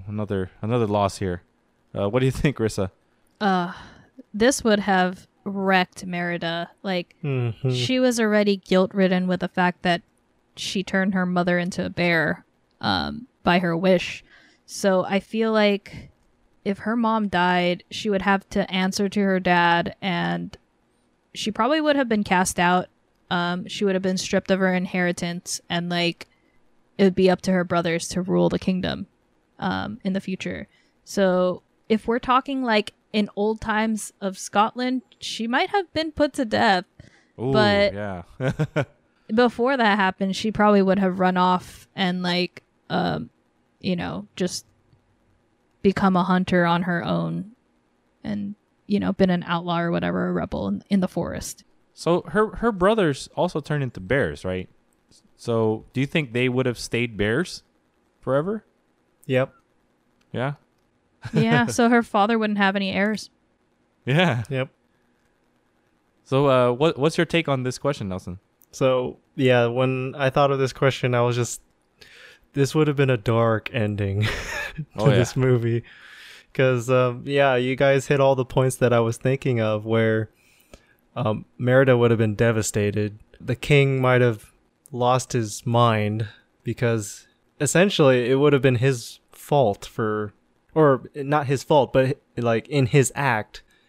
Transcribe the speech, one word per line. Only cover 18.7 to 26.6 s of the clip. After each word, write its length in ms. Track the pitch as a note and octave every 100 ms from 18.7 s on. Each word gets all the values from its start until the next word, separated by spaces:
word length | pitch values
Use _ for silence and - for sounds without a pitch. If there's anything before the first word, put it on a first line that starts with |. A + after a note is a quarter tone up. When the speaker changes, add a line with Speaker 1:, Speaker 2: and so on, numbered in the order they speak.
| F#3 F#3+ G3 G3
Speaker 2:
to 100 | G#3
her 180 | G3 F#3
dad, 560 | F#3 F3 F3 E3+ F3+ -
and 540 | G3 F3 F3 F3 F3 - _ _ _ _ _ _ _
she 160 | - A3
probably 320 | G#3+ A#3+ D#4
would 140 | D4+ C#4
have 140 | A#3+
been 140 | G#3+ G3+
cast 340 | F3+ - -
out. 280 | F3 F3+ - _ _ _ -
Um, 360 | F3+ F3 F3+ -
she 180 | - G3+
would 100 | F#3
have 60 |
been 140 | F#3+ F#3
stripped 340 | - F#3+ -
of 80 | F#3+
her 140 | F#3+
inheritance, 840 | F#3 F#3 F#3 F3 F3 F3 F3 - - -
and, 200 | F3 F3
like, 380 | F3 E3+ - - _ _ _